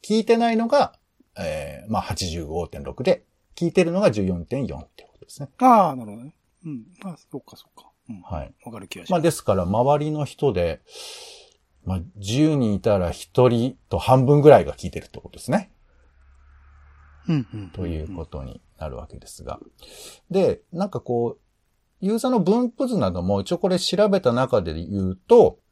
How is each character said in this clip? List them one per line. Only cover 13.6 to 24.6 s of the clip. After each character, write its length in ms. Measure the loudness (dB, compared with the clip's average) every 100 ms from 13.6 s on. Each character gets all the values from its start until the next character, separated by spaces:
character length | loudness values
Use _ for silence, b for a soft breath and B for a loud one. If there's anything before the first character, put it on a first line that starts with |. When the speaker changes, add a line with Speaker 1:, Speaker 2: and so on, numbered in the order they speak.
| -2 -6 _
Speaker 1:
と 80 | -4
半 280 | 4 4 6
分 160 | 8
ぐ 80 | 10
ら 100 | 8
い 60 | 6
が 80 |
聞 160 | -6 -10
い 20 |
て 80 | -10
る 60 | -14
っ 40 |
て 100 | -20
こ 100 | -20
と 80 | -16
で 60 |
す 80 | -4
ね。 200 | -4 -4 _ _ _ _ _ _ _ _ _ _ -20 -20 _ -20 -14 -4
Speaker 2:
う 60 |
ん、 20 | -4
う 20 |
ん、 100 | -4
う 40 | -12
ん、 20 |
う 20 | -12
ん。 40 |
Speaker 1:
と 160 | -8 -6
い 140 | -6
う 120 | -8 -12
こ 100 | -12
と 180 | -12
に 180 | -12 -16 _ _
な 100 | -12
る 100 | -12
わ 100 | -16
け 100 | -18
で 100 | -20
す 160 | -18
が。 160 | -14 -14 -16 _ B B B B _
で、 320 | 0 0 0 _
な 140 | -8 -6
ん 40 |
か 100 | -6
こ 380 | -4 -4 -4 -6
う、 680 | _ _ _ _ _ _ -4
ユ 100 | -2
ー 40 |
ザ 80 | 0
ー 40 |
の 80 | 0
分 300 | 2 2 0
布 180 | -2 -2
図 100 | 0
な 140 | 0
ど 120 | -2
も 180 | -2 -2
一 120 | -2
応 40 | -2
こ 120 | 0
れ 100 | 0
調 280 | -2 0 2
べ 140 | 4
た 100 | 2
中 280 | 0 2 0